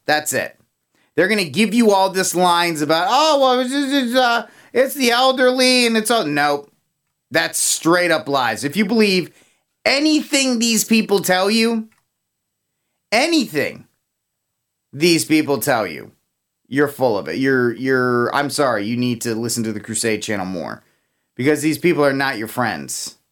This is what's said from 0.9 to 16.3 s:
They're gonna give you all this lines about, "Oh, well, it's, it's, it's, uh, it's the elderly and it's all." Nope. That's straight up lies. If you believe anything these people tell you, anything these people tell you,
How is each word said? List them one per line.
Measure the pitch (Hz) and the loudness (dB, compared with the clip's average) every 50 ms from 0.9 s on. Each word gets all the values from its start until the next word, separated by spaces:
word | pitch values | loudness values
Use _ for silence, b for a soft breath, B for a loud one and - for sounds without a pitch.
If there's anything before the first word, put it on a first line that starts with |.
| _ _ _ _ _ | _ _ _ _ _
They're | - 175 190 | 0 0 2
gonna | 220 208 190 | 2 -2 -2
give | 156 123 165 226 208 185 | -2 -2 0 0 2 2
you | 240 233 214 | 2 4 4
all | 202 190 190 190 | 4 4 2 2
this | 170 190 185 - - | 0 -2 -2 -2 0
lines | 170 180 180 175 170 175 170 165 147 | 2 2 2 2 2 0 0 -2 -2
about, | 151 143 160 165 180 190 | 0 0 0 0 0 2
"Oh, | 240 269 311 320 302 277 | 2 2 4 4 4 4
well, | 269 262 247 247 | 4 4 2 2
it's, | 262 247 | 0 -2
it's, | 269 285 285 262 | -2 -2 -2 0
it's, | 277 285 254 233 240 | 0 0 0 0 2
uh, | 262 254 240 233 240 226 B B B B B | 2 2 2 2 -2 -4 B B B B B
it's | B 233 262 269 269 | B 0 0 0 0
the | 285 262 233 | 0 0 2
elderly | 233 240 262 262 262 247 254 254 254 262 254 254 254 254 240 | 2 2 2 2 2 2 2 2 4 4 2 4 4 4 2
and | 233 226 | 2 2
it's | 220 220 - | 0 0 0
all." | 240 226 196 | 0 0 0
Nope. | 147 147 147 143 147 143 143 143 - _ _ _ _ _ _ _ _ _ _ _ - | -2 0 0 0 0 0 -2 -6 -10 _ _ _ _ _ _ _ _ _ _ _ -4
That's | - 160 165 160 160 - | -2 -2 -2 -2 -2 -4
straight | - - - - - 160 170 180 175 170 | -4 -2 -2 0 2 2 2 4 4 2
up | 165 156 - 143 | 0 0 0 -2
lies. | 139 139 123 117 113 107 123 | -2 0 0 0 -2 -2 -4
If | 143 143 | -4 -2
you | 190 220 | -2 0
believe | 190 247 226 214 202 185 185 160 - b b b b b b b b _ _ - | 0 2 2 2 2 2 0 -2 -4 b b b b b b b b _ _ -2
anything | - 254 277 294 311 311 302 226 - 294 277 269 262 247 233 | -2 0 2 2 2 2 0 0 0 0 0 0 0 0 0
these | 233 233 226 214 - | 0 0 0 0 0
people | - 226 226 202 - 202 196 | 2 2 2 2 2 0 0
tell | 170 - 185 185 190 202 | 0 0 0 2 2 2
you, | 220 226 226 233 233 226 220 - _ _ _ _ _ _ _ _ _ _ _ _ _ _ _ _ _ _ _ _ _ _ _ - | 2 2 2 0 0 -2 -6 -8 _ _ _ _ _ _ _ _ _ _ _ _ _ _ _ _ _ _ _ _ _ _ _ -2
anything | - 226 285 339 339 311 233 165 147 147 120 85 - - - _ _ _ _ _ _ _ _ _ _ _ _ _ _ _ _ _ _ _ _ _ | 0 0 2 2 2 0 0 -2 -2 -4 -4 -4 -6 -10 -20 _ _ _ _ _ _ _ _ _ _ _ _ _ _ _ _ _ _ _ _ _
these | - 135 156 180 165 156 - | -6 0 2 2 2 2 2
people | - 151 156 151 - 143 117 | 2 2 2 2 2 -2 -2
tell | - 147 131 117 104 | 0 0 0 0 0
you, | 90 76 65 52 - - _ _ _ | -4 -6 -10 -14 -18 -20 _ _ _